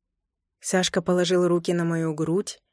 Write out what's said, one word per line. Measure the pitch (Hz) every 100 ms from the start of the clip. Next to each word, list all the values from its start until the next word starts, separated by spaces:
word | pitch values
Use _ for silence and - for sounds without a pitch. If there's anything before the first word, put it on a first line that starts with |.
| _ _ _ _ _ _
Сашка | - 190 180 -
положил | 175 180 175 180 180
руки | 175 170
на | 175
мою | 170 165 160
грудь, | 156 160 170 208 - _